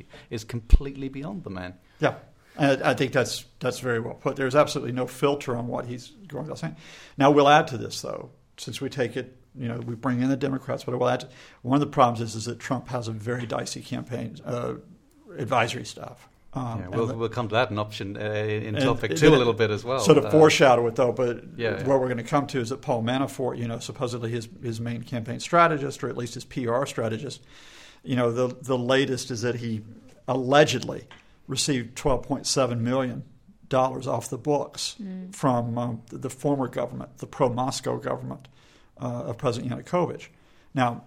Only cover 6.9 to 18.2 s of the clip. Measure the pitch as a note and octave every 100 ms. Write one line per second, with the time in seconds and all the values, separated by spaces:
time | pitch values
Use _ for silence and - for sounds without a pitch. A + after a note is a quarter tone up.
6.9 | - - - C#3+ D3 C#3 D3+ D#3+ A2+ G#2+
7.9 | - - - - - _ - B2+ A2+ C3+
8.9 | C#3+ A#2+ C3 A#2 - _ C3+ A#2 A#2+ A#2
9.9 | A2 C3 B2 C3 C3+ C3+ C3+ - B2 -
10.9 | B2 B2 B2+ - - - - B2 C#3+ C#3+
11.9 | D3 B2 A2+ A2+ A2+ A#2 A#2 - B2 -
12.9 | B2+ A2+ A2 A2+ B2 A#2+ C3 - B2+ -
13.9 | B2 - B2+ A#2+ - - B2 B2 B2 -
14.9 | - _ _ - D#3 A#2 B2 A#2 B2 A2+
15.9 | - - - - _ - C3+ A#2+ A2 F2+
16.9 | A2 A#2 A2+ A2+ B2 G#2+ A2 A#2 G#2 G#2+
17.9 | - G2 G2+